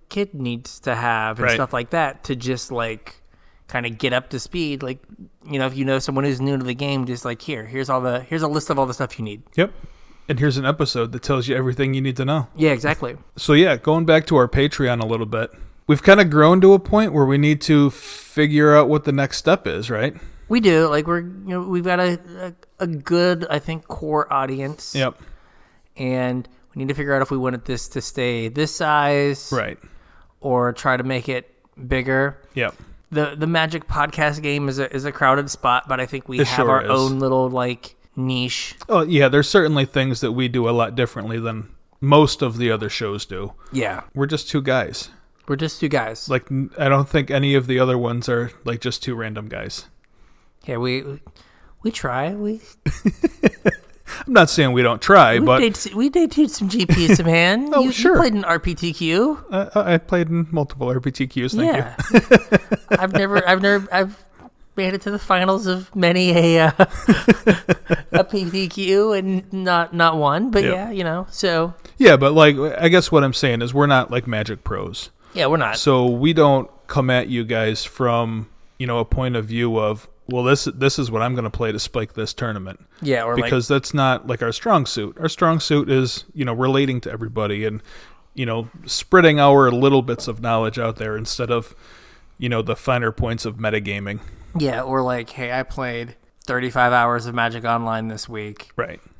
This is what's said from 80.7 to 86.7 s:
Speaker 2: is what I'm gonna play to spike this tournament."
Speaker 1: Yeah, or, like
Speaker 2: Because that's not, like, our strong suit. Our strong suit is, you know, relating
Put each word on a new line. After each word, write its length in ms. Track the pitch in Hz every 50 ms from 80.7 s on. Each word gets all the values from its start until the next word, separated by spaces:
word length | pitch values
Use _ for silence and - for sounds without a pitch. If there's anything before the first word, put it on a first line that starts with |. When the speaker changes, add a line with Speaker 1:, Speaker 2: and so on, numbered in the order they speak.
| - 127 135 139 - -
Speaker 2:
is 120 | 139 117
what 120 | 113 110
I'm 120 | 113 123 131
gonna 160 | 123 113 110
play 200 | - - 120 110
to 60 | 107 110
spike 360 | - - - 120 110 107 -
this 180 | 110 110 - -
tournament." 460 | - 127 113 107 101 92 95 98 - - _ _ _
Speaker 1:
Yeah, 220 | 165 143 131 120 113
or, 100 | 117 120
like 80 | 123 120
Speaker 2:
Because 240 | 120 135 127 120 -
that's 260 | 143 135 - - -
not, 320 | 147 135 131 127 - -
like, 160 | 135 123 -
our 100 | - -
strong 340 | - - - 233 208 160 131
suit. 300 | - - - 104 - - -
Our 80 | 160 156
strong 320 | - - 180 165 160 160
suit 280 | - - 151 147 135 -
is, 340 | 135 131 131 120 - - - - -
you 100 | 156 135
know, 80 | 123
relating 480 | 117 117 127 131